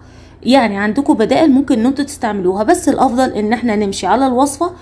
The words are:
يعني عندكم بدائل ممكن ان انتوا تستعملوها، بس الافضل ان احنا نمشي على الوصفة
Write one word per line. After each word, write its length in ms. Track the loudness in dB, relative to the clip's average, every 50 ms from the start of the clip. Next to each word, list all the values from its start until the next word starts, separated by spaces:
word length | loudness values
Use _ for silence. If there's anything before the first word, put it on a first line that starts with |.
| -20 -20 -20 -20 -20 -20 -20 -8
يعني 360 | -2 2 2 4 2 2 0 -2
عندكم 360 | -2 -2 -2 -2 0 0 0
بدائل 360 | 0 0 0 2 2 4 4
ممكن 280 | 4 2 2 0 0 0
ان 80 | 0
انتوا 180 | 0 0 -2 -4
تستعملوها، 580 | -8 -8 -6 -6 -4 -4 -2 -2 -2 -2 0
بس 260 | 0 0 0 0 2 0
الافضل 420 | 0 2 2 0 2 0 -2 -2
ان 220 | -2 -2 -2 -2
احنا 240 | -2 -2 -2 -2 0
نمشي 300 | 0 -2 -2 -4 -4 -2
على 200 | 0 0 2 2
الوصفة 460 | 0 2 0 0 0 -2 -2 -4 -6 -6 -10